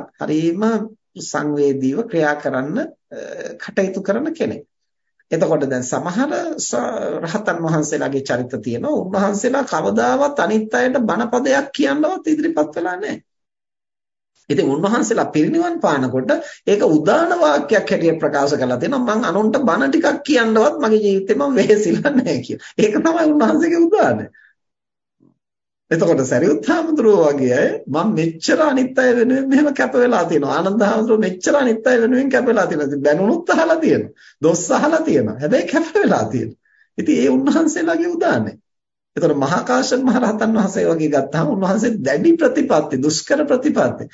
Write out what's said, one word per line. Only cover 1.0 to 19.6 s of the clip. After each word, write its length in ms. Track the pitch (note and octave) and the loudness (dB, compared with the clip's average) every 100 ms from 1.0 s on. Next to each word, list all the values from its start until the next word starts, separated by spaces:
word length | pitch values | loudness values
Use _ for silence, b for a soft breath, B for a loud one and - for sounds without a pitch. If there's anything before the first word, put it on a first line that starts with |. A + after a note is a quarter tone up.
| _ F3+ | _ -16
සංවේදීව 800 | D#3+ D3 D3 D3 C#3+ C3 C3 D3+ | -8 -6 -2 0 0 2 -2 -2
ක්‍රියා 300 | A3+ E3 D3+ | -4 0 0
කරන්න, 420 | D3 C#3+ B2+ C#3+ G#3 | 0 -4 -4 -4 -6
අ, 420 | E4 - _ - - - - - | -6 -10 _ -14 -12 -10 -12 -12
කටයුතු 440 | - G3+ F#3+ F#3+ | -8 -4 -2 -4
කරන 240 | G3 G#3+ D#4+ | -4 -4 -4
කෙනෙක්. 320 | D#4 C#3+ - - _ _ _ _ _ - | -4 -6 -6 -14 _ _ _ _ _ -6
එතකොට 340 | D#3+ E3 D#3 | -2 0 0
දැන් 200 | C3+ B2+ | 0 -4
සමහර 460 | B2 C#3+ E3+ F#3 D4 F4 E4+ | -4 -6 -4 -4 -2 -4 -6
ස-, 200 | D4+ - A#3 A#3+ A3 - D#3+ | -8 -6 -4 -4 -6 -6 -6
රහතන් 380 | E3 G3+ G#3 E3+ | -6 -4 -4 -2
වහන්සේලාගේ 640 | D#3+ D#3+ D3 C#3+ C3+ C#3 | 0 0 0 -4 -4 -4
චරිත 280 | C3+ B2+ B2+ A2+ | -4 -4 -4 -6
තියෙනවා. 380 | A#2+ A#2 C#4+ C4+ | -6 -6 -4 -4
උන්වහන්සේලා 640 | F3+ F#3+ G3 G3+ A#3+ C4+ | -2 -2 0 0 -2 -2
කවදාවත් 760 | B3+ D#3+ F#3+ G#3+ A#3+ C4 C#4+ C#4+ | -2 -2 -2 0 0 2 0 0
අනිත් 360 | F3+ A3 G#3+ | 0 0 0
අයට 220 | B3 B3+ C4 | -2 0 0
බණපදයක් 680 | A3 F#3 A3+ B3 C4+ C#4 C#4 | -2 -2 -2 -2 0 0 -2
කියන්නවත් 540 | - C#4+ D4 D#4 F#4 D#4+ | -2 -2 0 -2 -2 -2
ඉදිරිපත් 460 | D#4 E4 D#4+ D#4 | -2 0 -2 -2
වෙලා 240 | - F4+ F4+ | -4 -6 -6
නැහැ. 220 | G#4+ - _ _ _ _ _ _ _ _ _ _ _ _ - | -8 -10 _ _ _ _ _ _ _ _ _ _ _ _ -4
ඉතින් 160 | D3 D3 | 0 0
උන්වහන්සේලා 600 | C#3+ G3 A#3 - G#3+ C#3+ | 0 0 0 0 0 0
පිරිනිවන් 480 | D#3 E3+ E4 E4+ E4+ | 0 0 0 -2 0
පානකොට 540 | F#3 C#3 B2+ C3 G#3+ D#4+ B B | 0 0 0 -2 -2 -2 B B
ඒක 200 | - G#3 | 0 2
උදාන 460 | A#3+ D3+ F3 D4+ E4+ | 4 2 2 2 2
වාක්‍යයක් 400 | F4 D4+ C#4+ - G#3 | 2 2 2 2 0
හැටියට 360 | - F3+ E3 D#3+ | 2 0 0 0
ප්‍රකාශ 360 | D3+ D3 C#3 C#3 | 0 0 0 0
කරලා 220 | B2+ A#2+ | -2 -2
තියෙනවා. 260 | F#3 C4+ B3 | -2 -2 0
"මං 160 | G#3+ | 0
අනුන්ට 320 | A#3 F#3 A3 | 0 0 0
බණ 320 | C4+ | 2